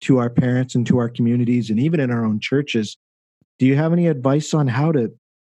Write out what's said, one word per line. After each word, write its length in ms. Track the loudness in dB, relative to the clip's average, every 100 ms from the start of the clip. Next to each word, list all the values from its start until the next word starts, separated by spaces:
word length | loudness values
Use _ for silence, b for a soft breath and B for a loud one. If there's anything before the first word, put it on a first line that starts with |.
to 160 | 0 2
our 100 | 2
parents 460 | 0 0 0 0
and 120 | -2 0
to 100 | 0
our 100 | 0
communities 640 | -2 0 2 0 0 0
and 100 | 0
even 200 | 0 0
in 100 | 0
our 140 | -2
own 140 | -2 -2
churches. 600 | -2 -2 -2 -4 -4 -10 _ _ _ _ _ 0
Do 60 |
you 120 | 2 2
have 180 | 2
any 140 | 2 0
advice 440 | 0 0 0 0
on 160 | 0 0
how 240 | 0 0
to, 180 | 0 -2 -6 _ _